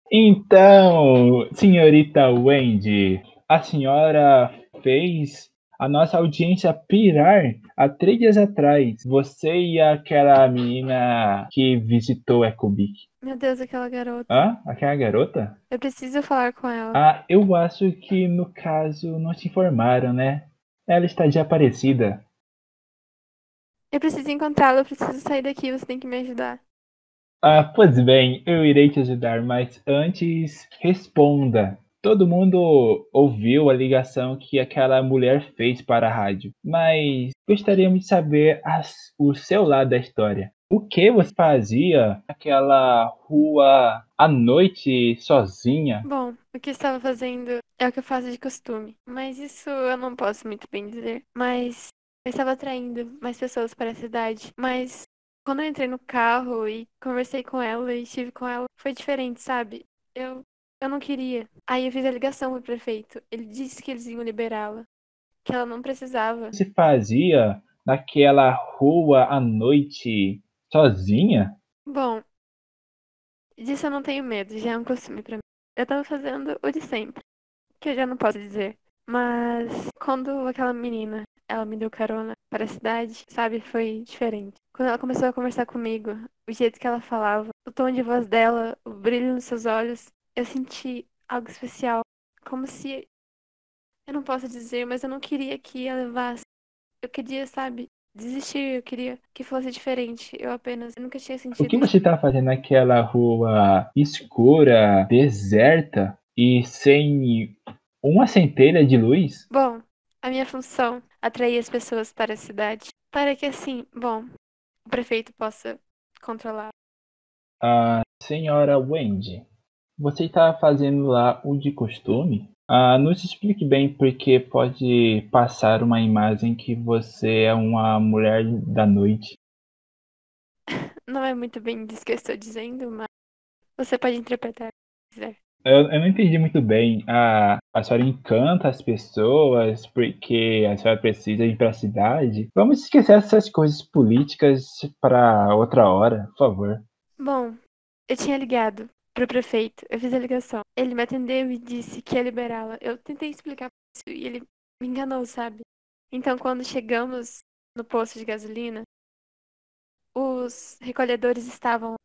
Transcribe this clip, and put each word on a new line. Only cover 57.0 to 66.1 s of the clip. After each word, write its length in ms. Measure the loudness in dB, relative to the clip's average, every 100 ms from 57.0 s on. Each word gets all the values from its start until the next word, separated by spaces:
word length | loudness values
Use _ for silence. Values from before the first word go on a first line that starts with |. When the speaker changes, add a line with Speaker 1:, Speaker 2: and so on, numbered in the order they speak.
Speaker 2:
conversei 400 | -10 -8 -6 -10
com 160 | -10 -8
ela 360 | -6 -6 -8
e 80 | -10
estive 280 | -10 -12 -12
com 160 | -12 -10
ela, 200 | -10 -12 _
foi 140 | -12
diferente, 480 | -10 -8 -6 -8 -10
sabe? 460 | -8 -8 -8 -14 -20 _ _
Eu, 280 | -16 -14 -16 -20 _ _ _
eu 120 | -10
não 80 | -8
queria. 480 | -8 -8 -8 -8 -10 _ -8
Aí 200 | -6 -4
eu 60 |
fiz 120 | -4
a 60 | -4
ligação 420 | -4 -6 -6 -8
pro 80 | -10
prefeito. 640 | -10 -12 -10 -12 -12 -20 -16
Ele 160 | -16 -14
disse 360 | -14 -14 -14
que 80 | -14
eles 160 | -14 -14
iam 160 | -12
liberá-la, 640 | -10 -8 -8 -8 -10 -12 -18 _ _ _ _ _
que 120 | -8
ela 100 | -6
não 160 | -6 -10
precisava. 720 | -12 -12 -8